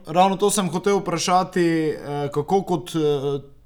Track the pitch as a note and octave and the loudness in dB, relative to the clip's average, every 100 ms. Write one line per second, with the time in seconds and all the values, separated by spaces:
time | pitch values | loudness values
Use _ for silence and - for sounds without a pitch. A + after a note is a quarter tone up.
0 | - E3+ F#3+ F#3+ G3+ G#3 F3+ F3 G3+ G3 | -2 2 2 4 0 0 -2 -2 0 0
1 | F3 E3 F3+ F3+ F#3 F#3 E3+ E3 D#3 - | 0 -2 2 2 2 2 2 2 0 -4
2 | B2 C#3+ C#3 C#3+ C3+ G3 F#3+ E3+ - D#3+ | -6 -4 -4 -4 0 0 0 -4 -2 -2
3 | D3 C#3+ C#3 C#3 - - | 0 0 -2 -4 -8 -20